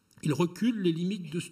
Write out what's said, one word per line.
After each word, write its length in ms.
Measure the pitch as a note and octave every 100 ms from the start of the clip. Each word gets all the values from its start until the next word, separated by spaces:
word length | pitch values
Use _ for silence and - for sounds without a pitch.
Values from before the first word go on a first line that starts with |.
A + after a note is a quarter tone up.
| _ -
Il 100 | -
recule 480 | D3 F3 - A#3 A3
les 100 | F3
limites 400 | E3 F3+ G#3 D#3+
de 80 | E3+
ce 100 | -